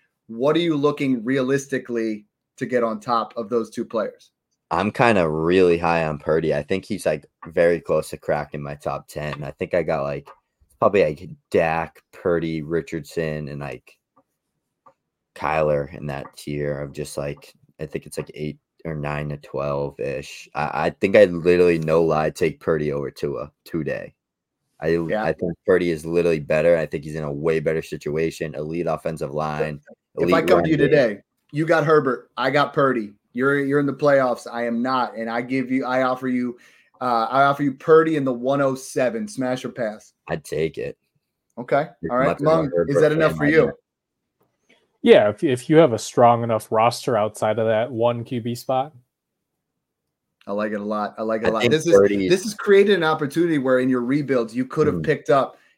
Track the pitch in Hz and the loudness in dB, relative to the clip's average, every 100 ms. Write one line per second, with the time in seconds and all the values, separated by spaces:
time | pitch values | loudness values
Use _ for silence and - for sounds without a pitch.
0 | _ _ - 113 139 160 170 151 143 143 | _ _ -16 -4 0 0 0 0 0 0
1 | 143 127 107 135 127 139 135 131 - 120 | -2 -2 0 -2 0 -2 -2 -8 -4 -4
2 | 113 107 - _ _ - 113 123 117 107 | -4 -6 -10 _ _ -10 -4 -2 -2 -4
3 | 123 117 110 - 107 120 110 - 113 113 | -4 -2 -4 -8 -4 -4 -4 -8 -6 -4
4 | 101 - _ _ _ _ - 82 101 - | -6 -8 _ _ _ _ -4 -2 0 2
5 | 123 104 82 78 80 92 90 85 85 85 | 4 4 2 2 2 6 6 4 2 0
6 | 80 73 80 80 80 73 73 95 - 95 | 0 -4 -2 0 0 -2 -2 -6 -6 -6
7 | 90 78 - _ - 82 85 87 - 80 | -4 -4 -6 _ -8 0 2 2 0 -2
8 | - 78 - 76 71 76 71 73 - 69 | -2 -10 -4 -4 -4 -10 -10 -10 -8 -8
9 | - - 76 71 71 - 92 95 80 80 | -10 -10 -8 -8 -10 -10 -4 -2 -2 -2
10 | 71 71 - - _ _ _ - 113 98 | -4 -8 -12 -20 _ _ _ 0 2 4
11 | 80 76 76 - _ 98 82 80 80 - | 2 -2 -12 -20 _ 0 0 -2 -6 -12
12 | _ - 92 85 82 80 76 82 78 85 | _ -8 -2 -2 -2 -6 -4 -6 -4 -10
13 | 73 - 80 76 73 71 69 65 _ _ | -10 -6 -4 -6 -8 -10 -12 -12 _ _
14 | _ _ _ _ _ _ _ _ _ _ | _ _ _ _ _ _ _ _ _ _
15 | _ _ _ - 73 78 76 73 71 - | _ _ _ -10 -4 -2 0 -2 -4 -10
16 | 73 69 - - - 73 73 71 71 69 | -10 -10 -12 -16 -10 -6 -6 -6 -8 -10
17 | 73 - 71 71 - _ _ - 76 78 | -10 -8 -8 -10 -16 _ _ -14 -12 -12
18 | 76 - 73 - 76 73 _ _ 82 78 | -12 -12 -12 -10 -10 -10 _ _ -12 -8
19 | 71 73 73 73 - 69 71 71 71 - | -6 -6 -8 -10 -10 -8 -4 -4 -6 -6
20 | - 67 71 - - - 73 69 82 76 | -8 -8 -10 -18 -14 -6 -6 -4 -4 -2
21 | 107 104 98 87 82 87 87 85 80 80 | 2 6 6 4 2 4 4 4 2 2
22 | 82 78 78 - 82 73 - 80 76 71 | 2 2 0 0 -4 -2 -2 -2 0 -4
23 | 67 - 76 65 73 _ - 85 69 58 | -6 -6 -6 -6 -10 _ -8 -6 -4 -6
24 | 50 _ _ _ _ _ _ - 80 85 | -10 _ _ _ _ _ _ -8 -2 0
25 | 82 104 92 80 90 85 - 90 87 80 | 0 -2 -2 -2 -4 -4 2 2 2 -2
26 | 80 87 85 82 69 78 80 85 78 82 | -2 0 2 0 0 0 2 2 0 -8
27 | 73 78 73 71 80 80 78 80 - 78 | -8 -8 -8 -4 -2 0 0 -4 -6 -10
28 | - 73 82 - 80 78 78 82 80 78 | -6 -2 -2 -4 -8 -8 -8 -4 -4 -4
29 | 82 78 73 73 78 76 78 76 _ - | -6 -6 -6 -6 -4 -4 -6 -6 _ -20
30 | _ - 175 165 165 170 165 151 143 147 | _ -4 2 2 4 4 4 2 4 4
31 | 120 104 _ _ _ 147 156 165 151 190 | 2 -2 _ _ _ -4 0 2 4 4
32 | 139 120 - - 131 139 143 - 135 120 | 4 -2 -8 -4 0 0 0 2 2 2
33 | 104 - _ 120 135 143 139 143 143 139 | -4 -12 _ -2 0 2 2 0 0 0
34 | 147 139 131 117 - 117 120 117 127 131 | 4 4 4 -2 -6 -6 -4 -2 -2 -2
35 | 117 107 113 117 123 131 123 131 127 127 | -2 -4 -6 -6 -4 -4 -2 -2 0 0
36 | 131 127 131 127 123 120 _ _ _ - | 0 -2 -2 -2 -4 -8 _ _ _ -6
37 | 127 117 113 131 139 143 147 135 - 160 | -2 0 2 2 4 2 -2 -2 6 6
38 | 160 156 135 120 123 139 139 131 - 143 | 6 0 -2 -2 -2 0 0 -2 -6 -2
39 | 127 113 107 - 127 127 123 120 113 104 | -2 -2 -8 -6 -4 -4 -6 -6 -8 -8
40 | _ _ - 82 - 76 80 76 65 - | _ _ -10 -8 -6 -4 -4 -4 -10 -10
41 | _ _ _ _ _ - 131 143 165 - | _ _ _ _ _ -14 -2 -2 -2 -6
42 | 165 123 139 - 147 160 151 87 85 143 | -4 0 0 0 2 2 0 -2 0 4
43 | 151 156 156 156 147 160 - - _ _ | 4 4 0 0 2 4 2 0 _ _
44 | _ _ _ _ _ _ _ _ _ _ | _ _ _ _ _ _ _ _ _ _
45 | 233 196 104 107 160 123 - 156 160 110 | 6 8 6 0 0 0 4 6 6 4
46 | - - 120 117 117 110 - 113 113 120 | -2 4 6 6 2 -2 0 2 2 2
47 | - 117 107 - 110 107 110 107 127 117 | -2 0 0 -2 -2 0 0 0 -2 0
48 | 117 120 117 123 117 120 - 131 143 123 | 0 -2 -6 -8 -6 -8 -4 -4 -4 -10
49 | _ _ _ _ _ _ _ _ _ _ | _ _ _ _ _ _ _ _ _ _
50 | _ _ _ _ - 101 107 107 104 104 | _ _ _ _ -8 -6 -4 -4 -4 -4
51 | 104 - 110 110 110 110 120 151 160 101 | -6 -6 -4 -2 0 0 2 2 6 6
52 | 101 - 196 190 220 - - 196 202 196 | 6 4 2 0 -2 -6 4 6 6 4
53 | 160 151 147 165 170 156 131 127 127 127 | 2 0 -2 -2 0 0 2 2 2 0
54 | 120 143 139 127 113 117 127 156 151 87 | 0 -2 0 0 -2 -4 -4 0 0 0
55 | 80 143 - 139 127 - _ | -2 -2 2 2 2 -6 _